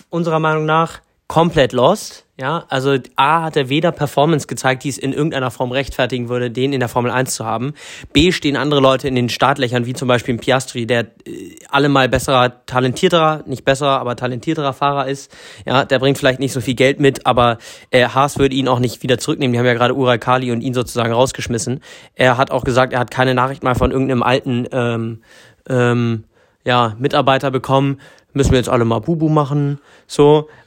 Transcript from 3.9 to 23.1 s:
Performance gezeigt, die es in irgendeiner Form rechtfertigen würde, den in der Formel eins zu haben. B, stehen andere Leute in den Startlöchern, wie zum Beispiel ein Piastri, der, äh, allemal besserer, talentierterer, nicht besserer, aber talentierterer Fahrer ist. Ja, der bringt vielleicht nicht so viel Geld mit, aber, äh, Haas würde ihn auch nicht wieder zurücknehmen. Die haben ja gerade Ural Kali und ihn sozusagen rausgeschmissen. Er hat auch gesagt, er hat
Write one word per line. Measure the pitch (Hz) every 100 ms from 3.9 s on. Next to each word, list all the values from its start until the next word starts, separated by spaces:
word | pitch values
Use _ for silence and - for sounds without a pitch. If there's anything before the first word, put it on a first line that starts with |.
Performance | 165 143 - 151 156 -
gezeigt, | 120 131 127
die | 147
es | 123
in | 135
irgendeiner | - 151 135 127
Form | - 127
rechtfertigen | 127 135 - 127 127 120
würde, | 123 123
den | 113 131
in | 139
der | 123
Formel | 127 120
eins | 123 131
zu | -
haben. | 113 113 131 147 - - -
B, | 143 175
stehen | 165 151 135
andere | 139 147
Leute | 135 131 143
in |
den | 127 120
Startlöchern, | - 131 139 123 123 120
wie |
zum | 127 123
Beispiel | 123 -
ein | 117
Piastri, | - 131 127 120
der, | 110 120 110 _ -
äh, | - 95 - -
allemal | 139 143 139 127
besserer, | 131 139 131 123 123 -
talentierterer, | 123 127 127 185 175 156 156 -
nicht | 127
besserer, | - 135 143 135
aber | 120 120
talentierterer | 127 127 160 156 139
Fahrer | 131 143 143 135
ist. | 139 - - - -
Ja, | - 131
der | - 131
bringt | 135 135
vielleicht | 135 127
nicht | 135
so | 131
viel | 117
Geld | 120 131 -
mit, | 139 -
aber, | - 123 120 113 - - -
äh, | 127 123
Haas | 123 143 -
würde | 139 131
ihn | 127
auch | 123
nicht | 123 -
wieder | 131 123
zurücknehmen. | - 151 135
Die | 120
haben | 123
ja |
gerade | 117 123
Ural | 127 127 120
Kali | 131 127 127
und | 117
ihn | 123
sozusagen | 127 120 123 117
rausgeschmissen. | 117 127 - - 117 - 131 - - - -
Er | 127 123
hat | 135
auch | 127
gesagt, | 135 123 127
er | 127
hat | 120